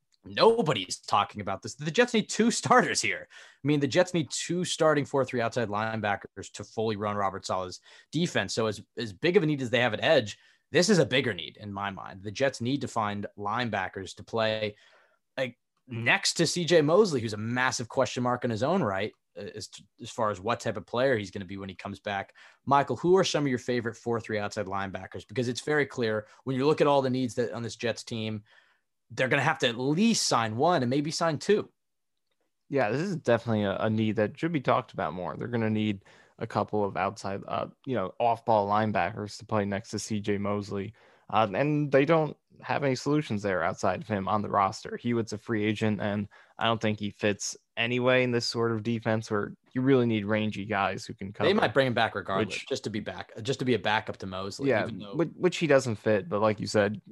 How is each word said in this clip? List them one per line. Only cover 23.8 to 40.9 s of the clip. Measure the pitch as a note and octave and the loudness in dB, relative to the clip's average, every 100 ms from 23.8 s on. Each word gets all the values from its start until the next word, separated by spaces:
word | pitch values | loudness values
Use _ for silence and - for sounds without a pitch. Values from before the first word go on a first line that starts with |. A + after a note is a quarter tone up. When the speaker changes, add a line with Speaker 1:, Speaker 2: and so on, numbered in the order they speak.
| A#2 A2 | -2 -6
Speaker 1:
four | - A#2 | -4 -4
three | A2+ G#2+ | -2 -4
outside | G2+ - F#2+ | -4 -4 -4
linebackers? | G2 G2 F#2 F#2 G2 - | -4 -4 -8 -10 -14 -8
Because | G#2+ B2 | -4 -4
it's | A#2+ | -4
very | - D3+ C#3 | -2 0 0
clear | - A#2 G#2+ - - | -2 -2 -2 -6 -10
when | - C3 | -6 0
you | C#3 | 2
look | D3+ | 4
at | D3 | 4
all | C#3+ | 4
the | C3 | 2
needs | B2+ B2+ A#2 | 0 -2 -2
that | A#2 | -2
on | A2+ | -4
this | A#2 - | -8 -4
Jets | A#2 G#2+ | -4 -4
team, | - A#2 A2 G#2+ G#2+ _ _ _ _ _ - | -6 -6 -6 -6 -12 _ _ _ _ _ -10
they're | A2+ C3 | -2 2
gonna | C#3+ | 2
have | C3+ D#3 | 2 2
to | B2+ | 2
at | A2+ | 2
least | C3 D#3 A3+ G#3+ - | 0 2 4 4 2
sign | B2+ A2+ A2 | 2 2 2
one | D#3+ F3+ | 2 2
and | B2 | 2
maybe | C#3 D3+ | 0 -2
sign | - E3 C#3+ | -2 -2 0
two. | - G3+ - _ _ _ _ _ _ _ _ _ - | 2 2 0 _ _ _ _ _ _ _ _ _ -4
Speaker 2:
Yeah, | C#3 A2 | 0 2
this | B2+ | 0
is | F#3+ D#3+ | -2 -2
definitely | - A#2 A#2+ G#2+ | 2 2 2 0
a, | G2+ F#2+ | 0 0
a | A2 | 0
need | A2 A2 G#2+ | 2 0 2
that | G#2 - | -2 -2
should | E3 | -4
be | E3+ | -2
talked | B2+ B2 - | 2 0 0
about | - F2 | -6 -6
more. | F2 E2+ - | -4 -8 -8
They're | A#2 | -4
gonna | A#2+ A2 | -2 0
need | A2 G#2+ G2 - - _ - | 0 0 -2 -8 -20 _ -12
a | A2+ | -4
couple | A2 G2+ G#2+ G2+ | -2 -2 -2 -2
of | F2+ | -2
outside, | G2 G2+ G2 G2 - | -4 -4 -8 -8 -6
uh, | - - - - | -6 -6 -8 -6
you | A#2 | -4
know, | F#2 - | -4 0
off-ball | A#2+ A2+ - A2 G2+ | 0 0 2 2 4
linebackers | G#2 A2 G2+ F2 A2 G#2 - | 2 2 0 -2 -4 -10 -10
to | G#2+ | -4
play | A2 G2+ | -2 0
next | G2 - | -4 -6
to | G#2+ | -8
C | - G#2+ | -6 -4
J | G#2 G2+ | -2 -2
Mosley. | G2+ G#2 G#2 G2+ G2+ | -2 -4 -6 -8 -8